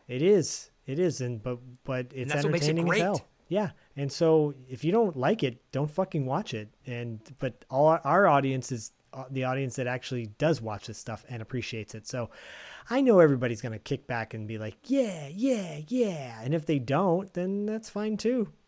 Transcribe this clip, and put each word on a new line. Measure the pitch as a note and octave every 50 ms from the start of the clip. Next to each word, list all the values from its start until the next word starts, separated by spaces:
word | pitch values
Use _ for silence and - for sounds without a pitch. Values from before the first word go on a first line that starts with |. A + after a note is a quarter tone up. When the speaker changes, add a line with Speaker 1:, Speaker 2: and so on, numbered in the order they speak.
| _ -
Speaker 1:
it | A#2+ B2+
is. | D3 F#3 G#3+ F#3+ D3+ - - - - - _ _ _
It | - C3+ D3+
is. | F#3 F3+ - -
And, | C3 B2 A#2+ A2
but, | G#2 B2+ B2 A#2+ B2+ B2+ B2 - _
but | - C3+ B2+ B2+ B2
it's | - C3 B2+
Speaker 2:
And | C3+
that's | D3 D3 D3
what | D#3
makes | D#3+ F3 D3
it | D3+
Speaker 1:
entertaining | D#3+ E3+ E3+
as | E3+
Speaker 2:
great. | F3 G#3+
Speaker 1:
hell. | F3 G3 G3+ D#3 - _ _ _ _ _
Yeah. | E3 G3 G#3+ D#3 - _ _ _ _
And | C#3 C#3+ C#3
so | - - E3+ D#3+ D#3+ D#3+ D3+ D3 C#3 C3 B2+ B2+
if | C3 A#2 -
you | D#3+
don't | F#3 A3+ A#3 G3+ D#3+
like | C3 B2 D3 A3 A3+ -
it, | C3 A#2 - _ _
don't | - C3 C#3+ D3+
fucking | D3+ - F#3+ F#3 - D#3 C3+
watch | C3 C3 E3+ G#3+ - -
it. | A2 G#2+ G#2+ _ _ _
And, | - B2 A#2+ A#2+ A#2+ A2+ A2 - - B2+ _
but | - C3 A2+ - - _
all | C3 C3 D3 D#3
our, | D#3+ D#3+ -
our | C#3 D3+ F#3 G3+ F3+
audience | D3 C#3 C3+ C3+ C3 C3 B2 -
is, | C3+ A2+ - - _ _ _ _
uh, | - C3 C3 B2+
the | C#3 C3 B2+
audience | B2+ C3 C3+ C#3 B2+ A#2 -
that | B2+ B2
actually | B2 B2+ - - C3 B2 A#2 G#2 G#2 _
does | D3 D#3 E3 A#2
watch | A2+ A2 G#2+ G2+ - -
this | G#2+ -
stuff | - - A2+ - - -
and | B2+ A#2
appreciates | A2+ - - B2+ A2 - - A2+ G#2 - -
it. | A2+ G#2 -
So | - B2+ A#2 A2 - - - - - - - - - - - -
I | A#3 C4+
know | C#4 B3+ A3 F#3
everybody's | E3+ D3+ C#3 B2+ B2 B2 A#2 G#2
gonna | - A#2+ A2 G#2+
kick | - - C#3+ C3+ -
back | - B2+ A#2 A2 - -
and | A2 G#2+ G#2+
be | A2+ G#2+
like, | G#2+ G#2+ - _ _
"Yeah, | - B3+ C#4 B3+ G#3+ F#3 E3 D3 C#3
yeah, | D#3 G3 A#3 C4+ B3+ G#3+ F#3+ E3+ D3+ D3 D#3 -
yeah." | A#3+ B3+ A#3+ G#3 F3 D3+ C3+ B2 A#2 A2+ A2+
And | C3 D#3
if | E3+ D3+ -
they | D#3+ C#3+
don't, | B2 A2+ C3 D3+ G3 F#3+ E3 F3+ G3 G3 _
then | F3+ F3+ F#3 G3 G3+ G#3
that's | G#3 G#3+ A3 A3 -
fine | - G3+ G#3 G#3+ A3 G3
too. | - A3 B3+ B3+ G#3 D3+ - _ _